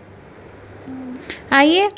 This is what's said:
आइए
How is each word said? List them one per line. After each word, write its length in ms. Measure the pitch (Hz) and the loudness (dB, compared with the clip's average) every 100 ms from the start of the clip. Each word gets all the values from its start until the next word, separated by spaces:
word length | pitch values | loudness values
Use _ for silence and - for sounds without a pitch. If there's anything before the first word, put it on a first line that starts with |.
| - - - - - - - - - - 254 - - - - | -10 -20 -20 -20 -20 -20 -20 -20 -16 -14 -14 -14 -14 -14 -2
आइए 360 | 277 294 349 403 | 2 4 4 0